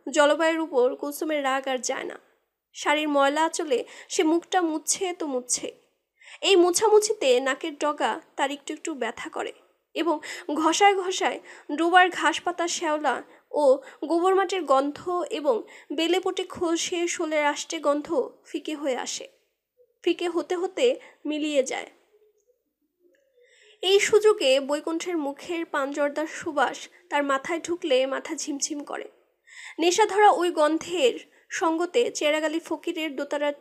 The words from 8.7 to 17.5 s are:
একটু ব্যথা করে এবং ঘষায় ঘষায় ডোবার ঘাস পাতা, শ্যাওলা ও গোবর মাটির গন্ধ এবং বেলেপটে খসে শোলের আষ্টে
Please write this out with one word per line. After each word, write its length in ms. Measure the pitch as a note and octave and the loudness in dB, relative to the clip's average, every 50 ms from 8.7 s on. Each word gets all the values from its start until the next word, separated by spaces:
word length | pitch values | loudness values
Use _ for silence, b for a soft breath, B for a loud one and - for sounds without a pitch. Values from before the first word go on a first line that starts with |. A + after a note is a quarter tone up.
| D#4 | -12
একটু 220 | D#4 - E4+ D#4+ | -10 -8 -8 -6
ব্যথা 360 | C4 A#3 A3 - - - D#4+ | -6 -6 -8 -8 -10 -12 -12
করে 220 | - - - - - - _ _ _ _ _ _ - | -8 -8 -8 -8 -10 -16 _ _ _ _ _ _ -6
এবং 260 | C4+ D#4+ E4 D#4 D4+ B B B B B B D4 | -4 0 0 0 -2 B B B B B B -2
ঘষায় 400 | D4+ D#4+ D#4+ D#4+ - G4+ G4+ G4+ | 0 2 2 4 6 4 4 4
ঘষায় 460 | F#4+ F4+ F#4 F4+ - F#4 C4 - - B B B B B B C#4+ | 4 0 -4 -4 -2 -2 -2 -2 -4 B B B B B B -4
ডোবার 380 | C#4+ E4 E4+ F4 F4+ F4+ F#4 | 0 2 6 6 6 6 6
ঘাস 300 | F4+ - D#4+ D4 E4 - | 2 0 0 0 0 0
পাতা, 280 | - F4+ F4 F4+ E4+ E4+ | -4 -4 -4 -2 -4 -4
শ্যাওলা 540 | - - F4 D#4 D4+ D4+ D4+ C#4 A#3+ B3 - b b b b _ | -4 -2 -2 -2 -2 0 0 -2 -2 -2 -6 b b b b _
ও 280 | - G3 - C4+ C4 C#4+ B B B B - | -2 2 4 6 4 4 B B B B -4
গোবর 300 | C#4 D#4+ E4+ E4+ F#4+ F#4+ | -2 0 2 2 4 4
মাটির 280 | F#4 G4 F4+ G4 F#4+ E4 | 2 2 0 -2 -2 0
গন্ধ 480 | C#4 C4+ C4+ C4+ C#4+ D4 - - F4+ F4+ F4 E4+ - | 2 2 4 2 0 -4 -6 -6 -4 -4 -4 -4 -4
এবং 320 | - D4+ C#4+ D4 A#3+ A3 - B B B B B D#4 | -6 -4 0 0 0 0 -2 B B B B B -4
বেলেপটে 520 | C#4 D#4+ E4+ F4 F#4+ F#4 F#4+ F#4 - F#4 F#4 | -2 0 0 0 0 0 -2 -4 -4 -6 -8
খসে 600 | - - F4 E4 E4 D#4+ - - F#4 E4+ F4 E4+ | -6 -4 -2 -2 -2 -2 -2 -4 -4 -4 -4 -4
শোলের 360 | - - F4 D#4 D#4 D4+ D4 | -4 -4 -4 -2 -2 0 0
আষ্টে 340 | D4 | 0